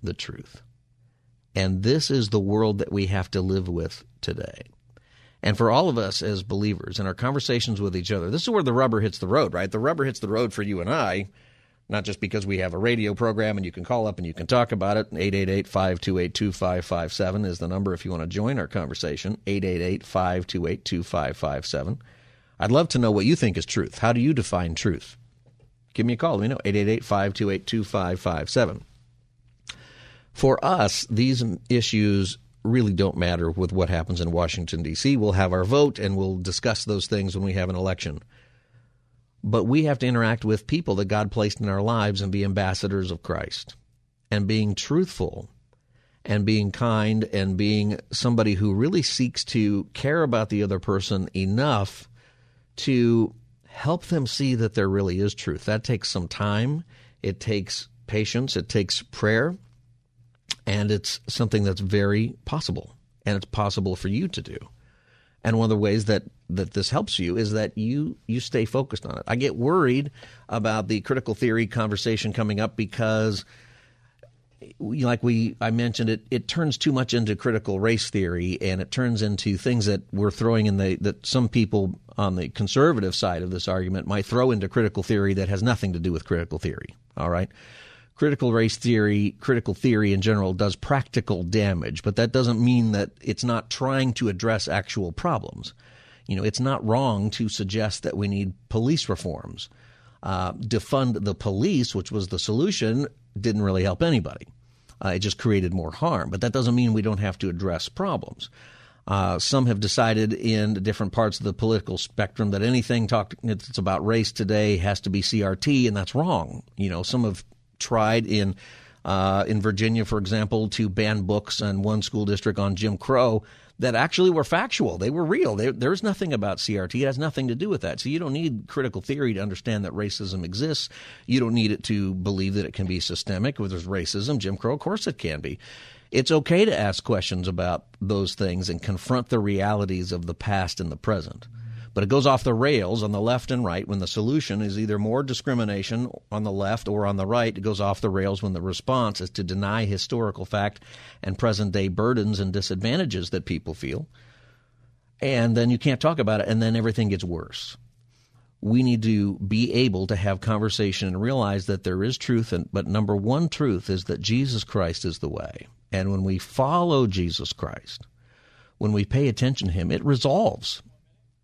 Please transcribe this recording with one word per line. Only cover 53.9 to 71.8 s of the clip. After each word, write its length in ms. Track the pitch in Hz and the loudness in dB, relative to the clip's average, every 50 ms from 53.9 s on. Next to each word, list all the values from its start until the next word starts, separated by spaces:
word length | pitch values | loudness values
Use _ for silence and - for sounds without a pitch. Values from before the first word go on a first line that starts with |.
| 170 175 - | 0 0 0
them 220 | - 175 160 135 117 | 0 0 0 0 0
see 280 | - - 139 135 127 | -2 0 0 2 2
that 180 | 113 113 107 - | 2 2 2 2
there 160 | 110 98 95 | 2 2 4
really 300 | 95 101 98 92 90 92 | 4 2 2 2 2 2
is 120 | 101 104 - | 0 0 -2
truth. 320 | - - 95 73 - - | -2 -4 -4 -4 -4 -2
That 200 | - 107 110 - | -2 -2 -2 0
takes 240 | - 123 98 - - | -2 -2 -2 -2 -4
some 180 | - 95 87 82 | -4 -4 -4 -6
time. 560 | - - 104 104 101 107 117 135 147 160 170 - - - - - _ _ - | -4 -4 -2 0 0 0 0 0 -2 -4 -6 -10 -18 -20 -20 -20 _ _ -4
It 160 | 98 95 - | -4 -4 -4
takes 480 | - 110 107 101 95 - - - - - - - - - | -2 -2 -2 -2 -2 -4 -8 -10 -10 -12 -18 -20 -10 -4
patience. 500 | 110 107 107 - - 117 131 135 - 92 | -2 -2 0 0 0 -2 -2 0 -2 -4
It 100 | - - | -2 0
takes 340 | - 110 98 - - - - | 0 0 0 0 -2 -6 -6
prayer. 540 | - - - - 107 110 113 135 165 180 - - - _ _ _ _ _ _ _ _ _ _ - _ _ _ _ - - - - - | -8 -6 -2 0 2 4 4 2 0 -2 -6 -12 -20 _ _ _ _ _ _ _ _ _ _ -20 _ _ _ _ -12 -12 -8 -4 -2
And 240 | 98 104 104 104 | 0 0 2 2
it's 300 | 107 98 - - - - - - | 0 0 -2 -4 -8 -8 -8 -6
something 360 | - - 120 107 - 107 101 | -2 -2 0 2 2 2 2
that's 160 | 98 92 95 | 2 0 -2
very 560 | 98 92 104 101 101 101 101 107 113 120 - - - | -2 0 2 2 4 4 4 2 0 0 -4 -8 -10
possible. 520 | - 139 160 - - 90 - - - - - _ _ _ _ - | -6 -6 -4 -4 -4 -6 -6 -8 -12 -18 -20 _ _ _ _ -4
And 120 | 101 104 98 | -2 -2 -2
it's 80 | - | -4
possible 500 | - - 107 104 101 98 110 95 95 92 | -4 -2 -2 0 0 0 -2 -2 -2 -2
for 140 | - - 95 | -2 -2 -2
you 180 | 101 123 190 175 | -2 -2 -2 -4
to 140 | - - | -6 -8
do. 160 | - - - - - - - - _ _ _ _ _ _ _ _ _ _ _ _ - | -10 -10 -12 -14 -14 -16 -20 -20 _ _ _ _ _ _ _ _ _ _ _ _ -2
And 140 | 113 113 113 | 0 2 2
one 80 | 113 | 4
of 40 | 110 | 4
the 80 | 110 104 | 4 4
ways 280 | 107 101 101 110 101 | 4 4 2 2 2
that, 180 | 98 107 92 - - - _ _ - | 2 2 0 0 -4 -18 _ _ -6
that 220 | 87 95 92 - | -4 -2 -2 -2
this 180 | - 101 95 - | -2 -2 -2 0
helps 280 | 123 147 208 - - - | 0 -2 -2 -2 -2 -2
you 200 | 90 85 90 110 | -2 -2 0 0
is 160 | 113 104 107 | 0 0 0
that 240 | 110 107 - - 110 | 0 -2 -2 -2 -4
you, 400 | 107 113 131 147 151 - - - _ - | -2 -2 -2 -2 -2 -4 -6 -8 _ -4
you 140 | 113 123 | -4 -4
stay 240 | - - - 123 113 | -4 -2 0 0 0
focused 400 | - - 131 135 135 - - - | 0 0 -2 -2 -2 -6 -8 -8
on 120 | - - - | -8 -10 -8
it. 60 | - | -4
I 120 | - 113 123 | -2 -2 0
get 180 | 139 131 82 | 0 0 0
worried 560 | 113 117 143 175 190 156 127 123 135 143 143 - - - - - - - - | 0 0 2 4 4 4 4 4 2 0 -4 -8 -14 -20 -20 -20 -20 -10 -6
about 400 | 107 113 107 110 107 110 98 104 | -4 -2 0 0 0 0 0 0
the 120 | 110 104 | -2 -2
critical 320 | - - 139 131 - - 107 | 0 0 -2 -2 0 -2 -2
theory 320 | - 127 117 110 113 117 | 0 2 2 2 2 0
conversation 680 | 98 - 117 | 0 0 -2